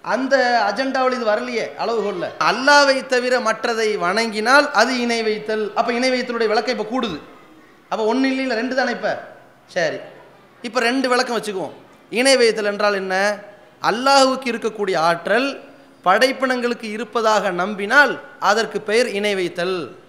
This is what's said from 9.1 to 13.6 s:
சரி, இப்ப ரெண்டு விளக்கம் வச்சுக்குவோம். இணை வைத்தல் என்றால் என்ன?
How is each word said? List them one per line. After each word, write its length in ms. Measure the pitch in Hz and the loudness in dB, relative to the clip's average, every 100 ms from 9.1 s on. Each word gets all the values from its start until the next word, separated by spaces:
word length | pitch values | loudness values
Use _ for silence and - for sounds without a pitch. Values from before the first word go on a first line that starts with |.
| 139 - - - _ _ | -4 -10 -20 -20 _ _
சரி, 300 | 185 160 135 - - - - - - | -4 -4 -4 -14 -20 -20 -20 -20 -14
இப்ப 160 | 233 240 | -6 -2
ரெண்டு 280 | 233 269 247 | 0 0 0
விளக்கம் 280 | 247 254 226 | 0 0 -4
வச்சுக்குவோம். 380 | 208 190 139 - - - _ | -4 -6 -8 -12 -20 -20 _
இணை 220 | 202 262 254 | 0 4 4
வைத்தல் 320 | 233 214 208 | 4 2 -4
என்றால் 280 | 202 208 196 | 0 0 0
என்ன? 160 | 190 185 202 202 - - | -2 0 0 -2 -12 -20